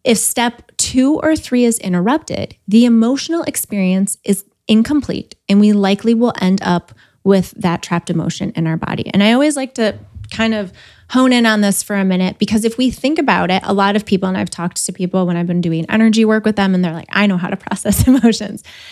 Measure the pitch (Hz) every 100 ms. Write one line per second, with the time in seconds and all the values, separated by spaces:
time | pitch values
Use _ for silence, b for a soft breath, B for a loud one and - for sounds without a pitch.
0 | - 220 - - 240 240 - - - 262
1 | 262 302 311 311 - 247 240 220 190 180
2 | 185 302 - - - - - 214 240 226
3 | 226 269 - 330 294 - - 202 185 190
4 | 196 - - 196 - _ - 220 233 294
5 | 247 - - - - 196 208 208 196 202
6 | 226 233 240 - 185 190 - 175 - -
7 | b b 196 196 180 - 185 170 - 175
8 | - 175 165 - - - 160 160 - -
9 | - - 208 240 294 285 262 - 220 -
10 | - - - - 226 220 190 b b b
11 | - 254 254 247 233 214 202 190 - 202
12 | 190 185 185 - 202 214 226 226 254 -
13 | 262 320 277 226 180 185 - 202 196 208
14 | 208 190 185 185 196 - 175 - - 185
15 | 180 185 180 175 175 175 175 165 165 214
16 | 226 220 220 220 214 214 196 185 180 160
17 | - - 208 185 175 190 - 202 - 208
18 | - 262 233 220 208 - B B B